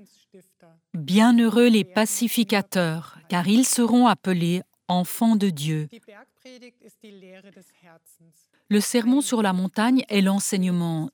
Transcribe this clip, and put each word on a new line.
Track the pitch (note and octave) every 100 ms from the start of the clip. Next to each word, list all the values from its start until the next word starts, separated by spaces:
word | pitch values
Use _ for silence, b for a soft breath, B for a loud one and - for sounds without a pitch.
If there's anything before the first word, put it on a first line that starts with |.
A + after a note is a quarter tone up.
| G3+ _ _ F#3+ _ _ E3 E3 _
Bienheureux | E3+ C#3+ G3 A#3 A#3 A3+ A3+ A#3+
les | A3
pacificateurs, | - G#3+ A3 - A#3 - G#3+ G#3 - F#3+ E3+ D#3+ - - -
car | F3+ F3
ils | A3+ B3+
seront | - A3+ A#3+ B3
appelés | F#3+ F#3 F3 E3+ F3+ - _ -
enfants | F3+ F3+ - A3+ G#3+
de | G3+
Dieu. » | D3 D3+ D#3 D3+ A3+ - G#3 C4+ _ B3+ B3 A#3+ A#3+ A3 _ G#3+ G3 F#3 F#3 G3 F#3+ F3 _ F3 E3 _ _ E3 _ _ _ -
Le | G#3
sermon | - A#3+ A3+ C#4
sur | C#4 A#3
la | G3+
montagne | F#3 F#3 - A#3 C4 -
est | G#3
l'enseignement | G3 G3 - G3 F#3 F3 E3+ D#3+ D#3+